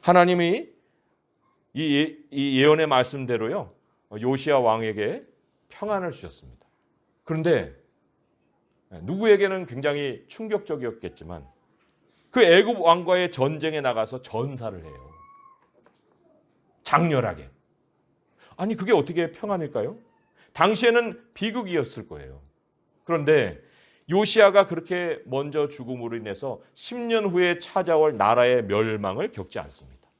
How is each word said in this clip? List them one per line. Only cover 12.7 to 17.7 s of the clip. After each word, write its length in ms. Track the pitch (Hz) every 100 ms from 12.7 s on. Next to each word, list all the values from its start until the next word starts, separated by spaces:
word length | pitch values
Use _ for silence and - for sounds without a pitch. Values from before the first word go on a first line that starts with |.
| 220
왕과의 520 | 165 170 175 180 180
전쟁에 480 | 170 131 151 156 151
나가서 420 | 135 113 110 127
전사를 640 | 127 110 131 131 113 95
해요. 260 | 78 65 67 80 - _ - _ _ _ _ _ _ _ _ _ _ _ _ _
장렬하게. 640 | - 147 170 143 113 80 71 _ _